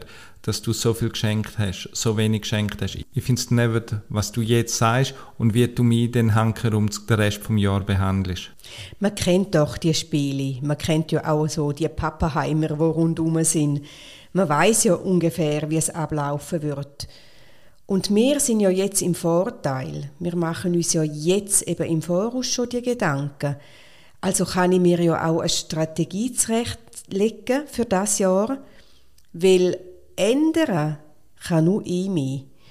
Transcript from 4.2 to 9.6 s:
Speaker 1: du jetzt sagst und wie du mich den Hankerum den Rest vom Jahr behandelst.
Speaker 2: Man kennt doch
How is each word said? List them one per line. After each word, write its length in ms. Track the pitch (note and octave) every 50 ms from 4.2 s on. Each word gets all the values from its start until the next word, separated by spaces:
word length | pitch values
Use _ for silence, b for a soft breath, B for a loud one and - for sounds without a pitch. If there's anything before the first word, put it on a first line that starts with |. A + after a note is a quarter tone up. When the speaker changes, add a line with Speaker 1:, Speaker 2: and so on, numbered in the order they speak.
| G2+ -
Speaker 1:
du 100 | - A#2
jetzt 360 | A2+ A2 A#2+ A#2 A2+ A#2 -
sagst 360 | - A#2+ A2+ A#2 B2+ C3+ - B B B B B
und 160 | - A#2 A#2 G2+
wie 140 | A#2+ A#2+
du 160 | A#2 A#2+ - B2
mich 280 | A#2 A#2 A#2 A#2+ A#2
den 220 | A#2+ A#2+ A2+ A2+ G#2+
Hankerum 540 | A2+ A2+ A2+ G#2+ - - A#2 G#2+ G#2+ G#2+
den 280 | G#2 - - - - A#2
Rest 280 | G#2 G#2 G#2 G#2 - -
vom 140 | - A2
Jahr 240 | G#2+ G2+ G2 G2 G2
behandelst. 680 | F#2+ - G2 F#2+ F#2+ F#2+ F#2+ G2 F#2+ F2+ F2+ - - - B B B B B B B B B -
Speaker 2:
Man 140 | G3 G3+ G3+
kennt 400 | - - F#3 F3 F#3+ G3 F#3 -
doch 240 | D#3